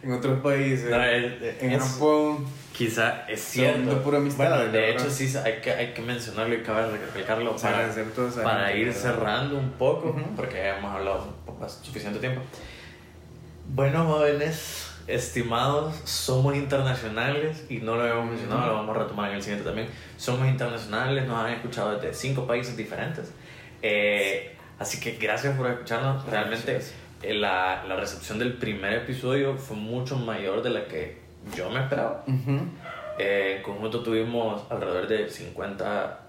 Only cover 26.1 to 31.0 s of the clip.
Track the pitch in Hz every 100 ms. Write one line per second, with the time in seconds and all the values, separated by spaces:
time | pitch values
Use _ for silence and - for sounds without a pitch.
26.1 | 135 - 107 107 113 - - - - -
27.1 | - 98 107 101 92 92 92 95 95 98
28.1 | 82 - 107 123 120 110 101 98 113 -
29.1 | 127 127 139 139 135 - 107 107 120 127
30.1 | 135 113 101 95 104 - - - 78